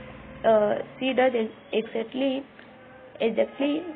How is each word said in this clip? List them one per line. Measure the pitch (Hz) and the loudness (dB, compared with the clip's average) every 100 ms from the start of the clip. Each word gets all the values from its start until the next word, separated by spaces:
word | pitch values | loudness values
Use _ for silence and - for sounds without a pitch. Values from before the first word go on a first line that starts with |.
| - - - - 226 | -16 -16 -16 -2 4
अ, | 220 208 220 | 4 4 0
she | - - 262 240 | -4 -4 -2 4
does | 262 240 220 - - 220 | 4 2 -2 -6 -4 -4
exactly, | 220 226 226 254 269 269 - - - - - - - - | -2 -6 -6 -2 -2 -2 -8 -20 -20 -20 -20 -20 -18 -2
exactly, | 226 214 226 - 285 302 359 | 0 2 0 0 0 0 -4